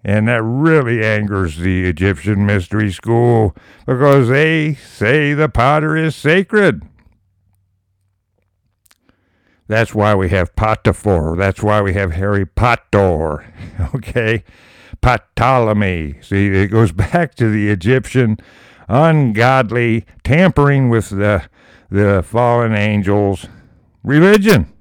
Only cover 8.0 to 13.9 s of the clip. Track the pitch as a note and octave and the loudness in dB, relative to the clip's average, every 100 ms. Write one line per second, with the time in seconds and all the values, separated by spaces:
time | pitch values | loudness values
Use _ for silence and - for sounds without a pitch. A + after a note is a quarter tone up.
8 | _ _ _ _ _ _ _ _ _ _ | _ _ _ _ _ _ _ _ _ _
9 | _ _ _ _ _ _ - A2 A2+ G#2+ | _ _ _ _ _ _ -4 -2 0 0
10 | G#2 G#2 F#2+ F#2+ F2 - A2 A2 - F#2+ | 0 2 0 0 -2 -2 -2 0 -2 -2
11 | G#2 F2+ D#2 E2 G2 F#2+ G#2 G#2 G2 F#2+ | 0 0 -2 -2 -2 -2 0 0 0 -2
12 | G2 D#2+ G2 G2+ F#2+ - A#2+ A#2 _ G#2 | -4 -4 -2 -2 -4 -2 0 0 _ 0
13 | F#2+ D#2+ D#2+ D2+ - - - - E2+ | 2 0 -4 -6 -10 -20 -18 -8 -6